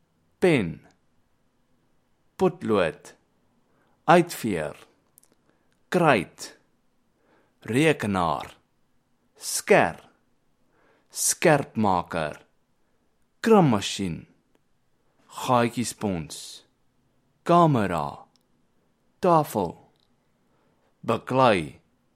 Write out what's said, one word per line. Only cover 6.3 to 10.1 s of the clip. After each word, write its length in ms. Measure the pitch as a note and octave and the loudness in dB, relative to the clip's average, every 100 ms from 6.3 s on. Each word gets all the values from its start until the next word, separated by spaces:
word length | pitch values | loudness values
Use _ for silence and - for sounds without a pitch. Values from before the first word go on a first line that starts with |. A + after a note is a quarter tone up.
| - - - _ _ _ _ _ _ _ _ _ _ | -12 -20 -20 _ _ _ _ _ _ _ _ _ _
Rekenaar. 960 | - A#2+ D#3+ C#3 A2 F#2+ E2 C#2 - - _ _ _ _ _ _ _ _ | -4 0 2 0 -2 -2 -2 -4 -8 -20 _ _ _ _ _ _ _ _
Sker. 600 | - - - F#3 F#2 D#2 - | -10 -10 2 2 2 -4 -20